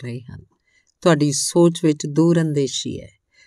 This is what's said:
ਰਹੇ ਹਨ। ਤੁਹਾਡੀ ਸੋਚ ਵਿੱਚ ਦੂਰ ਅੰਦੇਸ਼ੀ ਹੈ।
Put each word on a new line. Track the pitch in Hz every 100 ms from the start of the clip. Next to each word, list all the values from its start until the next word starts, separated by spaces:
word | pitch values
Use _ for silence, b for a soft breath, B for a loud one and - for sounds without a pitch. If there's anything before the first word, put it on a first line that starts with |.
ਰਹੇ | 123 120
ਹਨ। | 120 - - _ _ _ _ _
ਤੁਹਾਡੀ | 180 151 147
ਸੋਚ | 143 - 175 170 170
ਵਿੱਚ | 160 151 156
ਦੂਰ | 147 165 170
ਅੰਦੇਸ਼ੀ | 160 143 135 - 123 -
ਹੈ। | - _ _ b